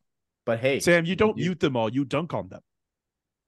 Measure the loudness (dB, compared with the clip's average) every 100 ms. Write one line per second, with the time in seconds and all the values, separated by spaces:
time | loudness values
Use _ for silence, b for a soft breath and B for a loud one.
0 | _ _ _ _ -4 0 2 2 4 4
1 | 2 0 0 0 -4 0 0 0 0 -2
2 | -2 -4 -4 -6 -8 -14 -20 _ _ _
3 | _ _ _ _